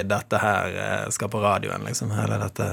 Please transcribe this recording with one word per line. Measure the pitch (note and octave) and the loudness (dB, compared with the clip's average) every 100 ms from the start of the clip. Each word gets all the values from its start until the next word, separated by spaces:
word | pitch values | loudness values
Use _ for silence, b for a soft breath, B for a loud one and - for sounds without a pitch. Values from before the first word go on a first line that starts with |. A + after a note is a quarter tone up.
dette | F#2+ G2+ - G#2 | 0 0 2 2
her, | G#2+ G2 F#2 F#2+ | 4 2 0 -2
eh, | G2+ G2+ G#2 | -2 -2 -2
skal | - G#2 | -4 -2
på | G#2+ | 0
radioen, | G2+ G2 G2+ F#2 G#2 | 2 2 0 -4 -4
liksom, | B2+ A2+ | -4 -2
eller | G#2 G#2+ G#2 | 0 0 0
dette, | G#2 - G2+ | -2 -2 -2